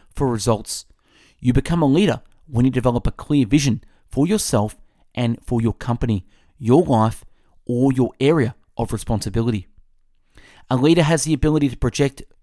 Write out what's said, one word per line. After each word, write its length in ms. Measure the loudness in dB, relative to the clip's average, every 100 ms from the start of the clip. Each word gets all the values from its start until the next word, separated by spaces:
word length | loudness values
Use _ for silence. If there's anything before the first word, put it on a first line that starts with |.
| _
for 140 | -4 -2
results. 580 | -2 0 -2 -4 -12 -14 _ _ _ _ _
You 140 | 0
become 280 | 0 0 0
a 60 | 2
leader 340 | 4 2 0 -8 _ -6
when 180 | 0 2
you 60 |
develop 360 | 2 0 0 -4
a 40 |
clear 340 | -8 -2 0 2
vision 380 | 2 2 -2 -6 _ _
for 180 | -2 0
yourself 480 | 0 0 -2 -2 -6 -20 _ _ -4
and 220 | -4 -4 -4
for 160 | -2
your 120 | -2
company, 520 | -4 -6 -4 -2 -4 -6 _ _ _
your 260 | 4 4
life, 400 | 4 2 0 -2 -14 -20 _ _ -6
or 280 | 0 0
your 180 | 2 -2 0
area 360 | 2 2 0 -4 _ -8
of 160 | -6
responsibility. 760 | -6 -4 -4 -4 -4 -2 -4 -8 -20 _ _ _ _ _ -20 -20 -20 -4
A 60 | 0
leader 280 | 4 4
has 200 | 4 0
the 100 | 0
ability 360 | 0 0 0 0
to 80 | -2
project 460 | -4 0 -2 -2 -14 _